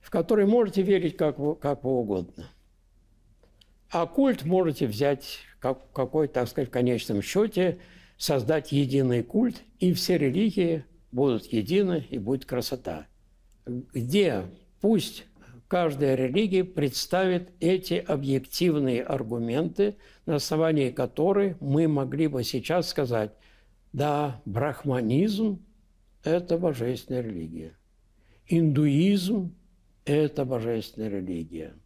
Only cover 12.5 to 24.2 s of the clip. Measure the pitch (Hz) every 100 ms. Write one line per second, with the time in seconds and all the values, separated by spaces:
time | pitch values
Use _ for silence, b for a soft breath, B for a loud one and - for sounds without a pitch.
12.5 | 123 113 127 - - - _ _ _ _
13.5 | _ - 123 - 135 117 185 185 110 92
14.5 | - _ _ 202 220 127 - - _ B
15.5 | B _ 180 170 135 139 131 131 147 214
16.5 | 185 180 180 147 - - 180 190 175 180
17.5 | - 160 185 185 175 - 156 135 135 -
18.5 | - 180 151 135 120 127 139 113 117 117
19.5 | 123 170 170 202 202 b b - 151 -
20.5 | 156 160 156 131 123 127 - 165 202 202
21.5 | 175 139 139 165 147 131 139 160 139 120
22.5 | 131 - 180 165 - 131 117 107 - b
23.5 | b b b _ - 143 147